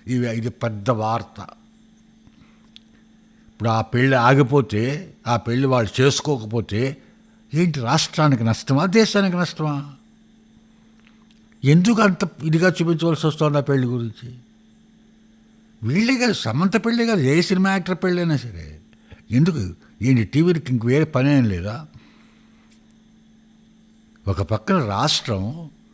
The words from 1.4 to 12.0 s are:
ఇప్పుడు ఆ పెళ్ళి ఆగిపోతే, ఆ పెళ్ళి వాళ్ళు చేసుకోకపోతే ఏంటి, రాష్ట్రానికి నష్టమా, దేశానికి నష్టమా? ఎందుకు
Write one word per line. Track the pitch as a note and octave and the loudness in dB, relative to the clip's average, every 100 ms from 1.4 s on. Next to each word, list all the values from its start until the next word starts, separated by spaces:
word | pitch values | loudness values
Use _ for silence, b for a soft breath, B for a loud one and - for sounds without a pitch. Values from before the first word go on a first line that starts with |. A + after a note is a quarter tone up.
| G2 - _ _ _ _ _ _ - _ - _ _ - _ b b b b b b | -20 -20 _ _ _ _ _ _ -20 _ -20 _ _ -20 _ b b b b b b
ఇప్పుడు | - A2 | -6 -2
ఆ | A2+ | -2
పెళ్ళి | A2+ B2 C3+ C3 | -2 0 2 4
ఆగిపోతే, | A#2+ C#3 B2+ C#3+ A2+ G#2 A#2+ D3 F3+ - A2+ | 4 4 4 2 0 -2 -2 -6 -12 -12 -4
ఆ | A#2+ | -4
పెళ్ళి | - A#2+ C3+ | -2 0 2
వాళ్ళు | B2+ G#2+ - | 2 0 2
చేసుకోకపోతే | C3+ - - C#3 A2 A#2 G#2 G#2 C3+ C#3+ b b b b b | 2 2 -2 -4 -4 -6 -4 -2 -4 -6 b b b b b
ఏంటి, | D3 F3+ C#3+ | -2 0 0
రాష్ట్రానికి | A2+ D#3 - - D3+ C3 | 0 0 -2 0 2 2
నష్టమా, | A2+ A2+ - C3+ F#3 | 0 -2 0 0 2
దేశానికి | G#3+ G#3+ G#3 G3 F3 | 4 4 2 0 0
నష్టమా? | F3+ - D#3 C#3+ C#3+ - _ _ _ _ _ _ _ _ _ _ - _ _ _ _ - | -4 -4 -4 -4 -8 -16 _ _ _ _ _ _ _ _ _ _ -20 _ _ _ _ -4
ఎందుకు | C3 D#3+ F#3 A3 | 2 4 4 4